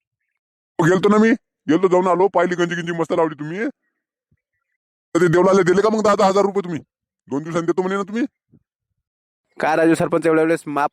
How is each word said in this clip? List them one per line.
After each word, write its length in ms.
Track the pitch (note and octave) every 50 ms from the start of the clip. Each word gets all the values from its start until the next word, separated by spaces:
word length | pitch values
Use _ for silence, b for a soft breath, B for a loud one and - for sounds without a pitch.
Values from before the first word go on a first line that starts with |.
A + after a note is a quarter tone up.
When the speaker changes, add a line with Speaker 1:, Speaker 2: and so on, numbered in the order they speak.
| _ _ _ _ _ _ _ _ _ _ _ _ _ _ _ -
Speaker 1:
हो, 40 | D#3
गेलतो 240 | D#3 F#3 F#3 D#3+ G#3
ना 100 | G#3+ G#3+
मी, 120 | A3 A3+ A#3 - _ _ _ _ _ -
गेलतो 200 | D3 F3+ F#3+ F#3
जाऊन 180 | F3 F3+ F#3
आलो, 220 | F#3 F3 F3 G3 G3
पाहिली 260 | - F3+ F3 F3+ F3+
गंजी 200 | E3+ F3 E3+ F3
गिंजी 180 | E3+ E3 E3+
मस्त 200 | E3+ E3 E3 -
लावली 220 | F3+ E3+ E3 D#3+ D3+
तुम्ही. 240 | C3 D3+ D3+ E3+ G3 A#3 C#4 - _ _ _ _ _ _ _ _ _ _ _ _ _ _ _ _ _ _ _ _ _ _ _ _ _ _ _ -
तर 60 | E3+
ते 80 | F3+ F3
देवलाला 340 | D#3 F3+ F3+ G3 F#3 G3
दिले 200 | F3+ E3+ F3+ G3
का 80 | G3+ A3
मग 120 | G#3+ A3
दहा 120 | G#3 G#3+ G3+
दहा 140 | G3+ G#3 F#3+
हजार 160 | F#3+ G3+ G3
रुपये 200 | G3+ F#3 G3+ F3+
तुम्ही? 160 | F3 E3 C3 - _ _ _ _ _ _ _ _ _
दोन 120 | B2+ C#3+
दिवसांनी 240 | D#3 E3 D#3+ F3 E3+
देतो 160 | E3 E3+ F#3
म्हणे 140 | F#3 F#3 G3
ना 60 | G3
तुम्ही. 220 | G3 F3 G#3 A#3 B3+ - _ _ _ _ _ _ _ _ _ _ _ _ _ _ _ _ _ _ _ _ _ _ _ _ _ -
Speaker 2:
काय 160 | - D3 D#3
राजू 180 | D#3+ E3 E3 E3
सरपंच, 320 | - F3 D3+ E3+ E3 D#3
एवढ्या 180 | E3 D#3+ D#3+ D#3+
वेळेस 180 | D#3+ E3 D#3 -
माफ 240 | D3+ C#3+ C#3 D3 D3+